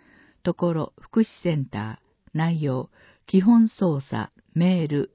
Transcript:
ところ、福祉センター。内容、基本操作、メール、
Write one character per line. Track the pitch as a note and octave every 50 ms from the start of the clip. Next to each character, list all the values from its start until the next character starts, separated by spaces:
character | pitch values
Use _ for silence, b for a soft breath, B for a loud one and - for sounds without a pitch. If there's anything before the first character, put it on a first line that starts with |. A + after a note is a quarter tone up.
| b b b b b b b b _
と | F3 F3
こ | - F3+ F3 E3
ろ、 | D#3+ D3 - - -
福 | - - - A3+ A3
祉 | - - - -
セ | F3+ D#3+
ン | D3 C3+
タ | - - G#2 G#2+ G#2+ A#2 -
ー。 | _ _ _ _ _ _ -
内 | D3 D#3+ E3+ E3+ D#3 D3+
容、 | C#3 B2+ C3 - - b b b b b b b
基 | - - F#3+
本 | F#3 A3+ A#3 A#3 A3+ A3
操 | - - G3 E3+ D3+ C#3
作、 | - - - A2 G#2 - _ _ _ _ _
メ | D#3+ E3+ F#3 F#3 F3 D#3+
ー | D3+
ル、 | D3 C#3+ - - _